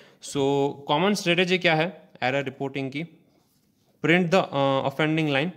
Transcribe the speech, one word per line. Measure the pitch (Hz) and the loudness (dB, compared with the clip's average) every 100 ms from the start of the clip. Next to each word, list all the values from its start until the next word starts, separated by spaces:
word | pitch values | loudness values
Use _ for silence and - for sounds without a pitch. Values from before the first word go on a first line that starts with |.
| - _ | -20 _
so | - 143 139 139 139 - | -10 -2 0 0 -2 -4
कॉमन | - 147 190 | -2 0 0
स्ट्रेटजी | 202 170 175 180 185 | 0 0 0 0 0
क्या | 175 | 2
है | 156 175 - - - | 2 0 -6 -20 -4
एरर | 127 139 | -2 -2
रिपोर्टिंग | 131 - 139 139 135 | -4 -6 -6 -6 -6
की? | 143 170 - _ _ _ _ _ _ _ _ | -8 -10 -16 _ _ _ _ _ _ _ _
प्रिंट | 151 180 170 | 2 4 4
द, | |
अ, | 185 - 139 135 135 139 | 2 2 0 2 2 0
ऑफेंडिंग | - 156 160 151 | -2 0 0 0
लाइन, | 139 170 | 0 -2